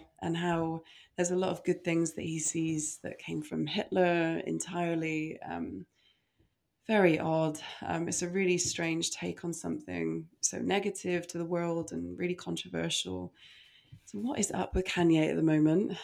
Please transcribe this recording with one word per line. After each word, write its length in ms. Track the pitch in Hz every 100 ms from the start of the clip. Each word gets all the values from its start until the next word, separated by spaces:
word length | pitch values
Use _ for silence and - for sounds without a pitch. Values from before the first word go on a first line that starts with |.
| - _
and 160 | 175 165
how 460 | 175 165 165 165 - - - -
there's 160 | 175
a 40 | 180
lot 140 | 185
of 140 | 170
good 180 | - 175
things 320 | 175 165 165
that 80 | -
he 160 | 160 160
sees 600 | 151 165 160 156 151 -
that 160 | - -
came 240 | - 165
from 240 | 151 156 151
Hitler 720 | 190 - 190 180 170 165 165 -
entirely. 920 | 165 175 175 170 165 160 156 156 -
Um, 440 | - 85 - - - _ _ _ _ _ _ _ _ _ -
very 320 | 214 185 156
odd. 400 | 165 160 160 151 - -
Um, 240 | - 170 170
it's 140 | -
a 60 | 175
really 300 | 185 185 175
strange 520 | 160 - 165 165 170
take 340 | - 175 175
on 80 | 175
something 720 | 165 175 156 185 180 165 165 160 _
so 180 | - 185
negative 680 | 175 196 202 196 185 175 175
to 100 | 170
the 60 |
world 460 | 165 175 170 170 160
and 260 | 165 175 175
really 160 | 175
controversial. 1000 | 175 - 170 180 170 - - 180 - 90 - - - - - _ -
So 140 | - 202
what 200 | 233 269
is 140 | 202
up 220 | - -
with 120 | 185 185
Kanye 420 | - 170 160 156
at 60 | 160
the 60 |
moment? 540 | 160 156 156 165 214 175